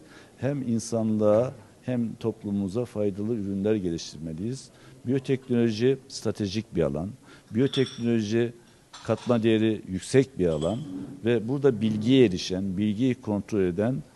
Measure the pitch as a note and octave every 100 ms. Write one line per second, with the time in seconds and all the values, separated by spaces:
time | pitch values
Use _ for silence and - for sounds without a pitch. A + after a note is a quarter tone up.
0 | - - - - B2+ C#3+ A#2+ A2+ - A#2
1 | A2 G#2+ G#2 G#2 B2+ - - - - B2
2 | A2+ - A2+ G#2 G#2 G2+ G2 G#2 A#2+ A2
3 | G#2 F#2+ G#2+ A#2 G2 G2 G#2 A2 F#2 E2
4 | - D2 D#2+ D#2+ G#2+ C3 - - - -
5 | A#2+ C3+ C3+ C3+ - A#2+ A#2 G#2+ B2 C3+
6 | - - A2 G2+ G#2 G2+ - F2+ D2+ C#2+
7 | F#2 A#2+ - - - A2 C3+ C3+ B2+ -
8 | A#2 A#2 G#2 A2+ A#2 A#2+ - - _ -
9 | - A2 - A#2+ A2+ A2 A2 G#2+ - F#2
10 | - C3 C3+ - F2 D#2 D#2+ A2+ D#3 -
11 | - - A2 A#2+ G#2+ C#3+ C#3 G#2+ A2 G#2+
12 | A2 C3+ A#2 F2+ - F#2 G2 F#2 G#2+ G#2
13 | B2+ A#2+ - G2+ - G#2+ F2+ E2+ A2 C#3
14 | -